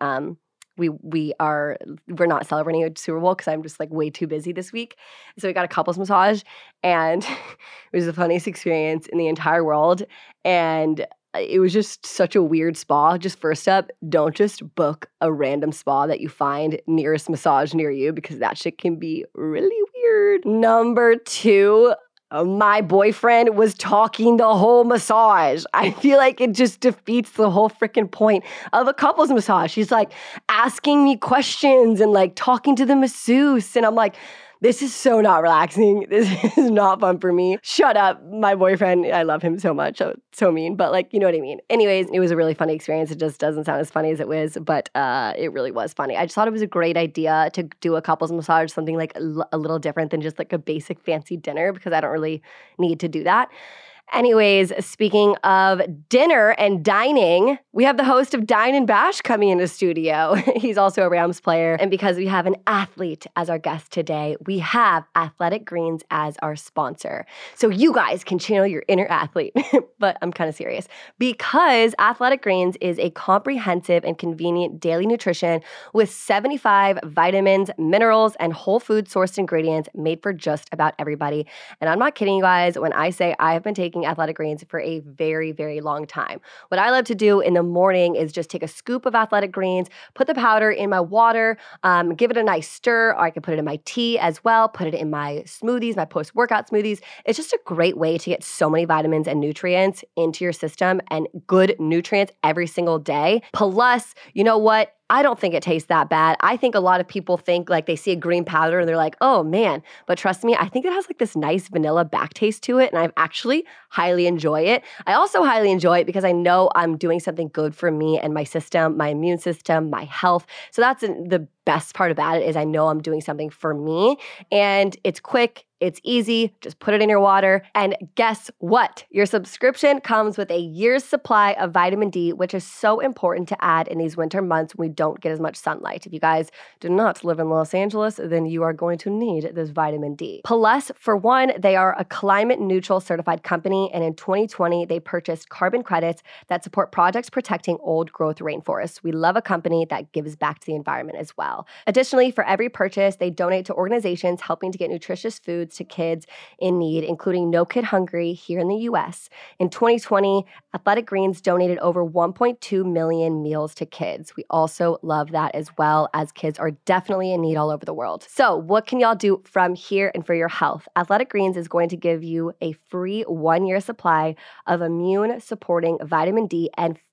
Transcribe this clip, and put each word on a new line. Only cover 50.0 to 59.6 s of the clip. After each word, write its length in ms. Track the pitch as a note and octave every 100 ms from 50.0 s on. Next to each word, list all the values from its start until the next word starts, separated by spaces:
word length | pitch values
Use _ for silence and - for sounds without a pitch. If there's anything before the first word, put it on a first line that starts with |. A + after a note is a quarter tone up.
| D#3
than 100 | D#3+
just, 160 | D#3 D#3
like, 160 | -
a 60 | E3+
basic 400 | D3+ D#3 - D#3+
fancy 380 | - D#3 - E3+
dinner, 360 | D3+ D3 F3+
because 180 | F#3 F3+
I 80 | D#3+
don't 120 | D3+
really 320 | D#3 D#3 D#3 - - - -
need 220 | E3+ D#3+
to 100 | E3+
do 140 | D#3
that. 260 | D#3+ G#3+ B3 - - - - - -
Anyways, 600 | A#3+ B3 A3 G#3 G3 F3+ - F#3+
speaking 520 | - G#3 G#3 G#3 G3+
of 420 | G3 F#3+ F#3+ F#3 F#3 D3 D3+
dinner 400 | B3 E4 C#4 G#3+ -
and 260 | G3+ F#3+
dining, 720 | D#3 G3+ B3+ C#4+ F3+ F3 A3+ C#4 _
we 140 | G3+ C4+
have 100 | C4
the 80 |
host 300 | C4 B3+ C4+
of 120 | C4 G#3+
Dine 300 | A3 A#3 C#4
and 100 | A3+
Bash 360 | G#3 E4 G4
coming 260 | - G#3+ G3+
into 220 | F3+